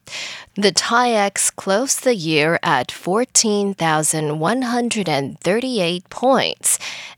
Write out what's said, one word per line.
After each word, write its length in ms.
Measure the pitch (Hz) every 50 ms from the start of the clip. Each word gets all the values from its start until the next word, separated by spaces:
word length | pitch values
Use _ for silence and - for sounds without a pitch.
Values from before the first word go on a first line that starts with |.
| _ - - - - - - - - - - -
The 140 | 208 196 -
taiex 840 | - - - 233 240 247 240 233 214 202 202 - - - - -
closed 480 | - - 196 190 208 262 269 - - -
the 120 | 262 247
year 440 | 196 151 160 160 151 147 160 170 - -
at 280 | 170 156 131 123 -
fourteen 840 | - - - 170 180 220 254 - - - - 220 208 202 202 196 196
thousand 680 | - 170 160 156 156 156 - - 156 156 147 147 156
one 220 | 156 170 226 262 262
hundred 460 | 233 240 247 240 233 - 220 196 175
and 300 | 151 139 139 127 - -
thirty-eight 680 | - 170 190 233 247 262 254 220 180 165 175 180 - -
points, 720 | - - - 254 269 220 117 80 - - - - - - - - - - - - -